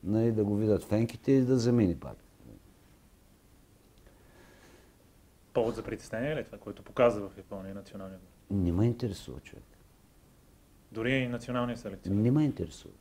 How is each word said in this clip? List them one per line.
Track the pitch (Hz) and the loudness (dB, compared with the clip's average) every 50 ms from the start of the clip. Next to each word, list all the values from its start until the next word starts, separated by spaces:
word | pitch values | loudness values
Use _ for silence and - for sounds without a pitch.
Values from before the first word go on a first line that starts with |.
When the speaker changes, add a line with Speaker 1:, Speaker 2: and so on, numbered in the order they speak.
| - | -2
Speaker 1:
нали, | 92 104 110 113 117 | 0 2 2 2 2
да | 113 107 104 | 2 2 2
го | 101 104 | 2 2
видят | 101 110 107 104 90 - | 2 4 2 2 2 2
фенките | - 101 107 113 113 - - - - | 0 0 0 0 0 -2 -6 0 4
и | 139 135 127 | 4 4 6
да | 123 131 127 | 4 2 2
замини | 113 123 120 120 110 90 82 | 4 4 4 6 4 4 2
пак. | - 73 65 - - - - _ _ - 58 53 - - - - - _ - - - - - - _ - _ - _ _ - - - - _ - - - - _ - - - - - - - - - - - - - - - - - - - _ _ _ - - - - - - _ - - | -2 -6 -14 -14 -14 -20 -20 _ _ -20 -20 -20 -20 -20 -20 -20 -20 _ -20 -20 -20 -20 -20 -20 _ -20 _ -20 _ _ -20 -20 -20 -20 _ -20 -20 -20 -20 _ -20 -20 -20 -20 -20 -20 -20 -20 -20 -20 -20 -20 -20 -20 -20 -20 -20 -20 -20 _ _ _ -20 -20 -20 -20 -20 -20 _ -20 -4
Speaker 2:
Повод | - 123 113 113 107 | 0 0 0 0 -2
за | 110 | -4
притеснение | - - 110 - - - - 110 123 147 156 | -6 -8 -8 -10 -10 -8 -6 -4 -4 -4 -4
ли | 143 | -4
е | 110 | -6
това, | - - 101 | -10 -12 -14
което | - 107 98 - | -12 -12 -14 -14
показа | 101 - 104 - 123 120 113 104 | -16 -10 2 4 6 6 6 2
в | 101 95 92 104 | -6 -8 -12 -16
Япония | 95 - 104 95 92 95 98 | -14 -12 -12 -12 -10 -10 -12
националния | 101 95 - - 98 95 95 95 | -14 -14 -14 -14 -14 -14 -14 -14
отбор? | 92 - - - - - _ 98 101 90 | -16 -20 -20 -20 -20 -8 _ 0 2 2
Speaker 1:
Не | 87 | 2
ме | 85 92 107 | 4 4 2
интересува, | 120 117 120 127 113 95 - - - 64 67 | 2 2 0 -4 -6 -6 -8 -12 -14 -14 -14
човек. | - - - - - - - - - - - _ - - - - - - - - _ - - - - _ - - - - | -16 -18 -20 -20 -20 -20 -20 -20 -20 -20 -20 _ -20 -20 -20 -20 -20 -20 -20 -20 _ -20 -20 -20 -20 _ -20 -20 -20 -12
Speaker 2:
Дори | - 113 113 123 | -8 -4 0 0
и | 135 135 127 123 | 2 2 0 -2
националния | 123 117 - - 123 123 120 123 120 | -4 -6 -6 -4 -2 -2 -2 -2 -4
селекционер? | 120 - 104 98 92 - 92 98 101 | -6 -8 -10 -12 -8 -4 0 2 4
Speaker 1:
Не | 110 120 | 4 4
ме | 131 151 156 | 4 4 2
интересува. | 139 - - 87 78 - - - - - - | 2 0 -2 -6 -8 -8 -16 -18 -20 -20 -20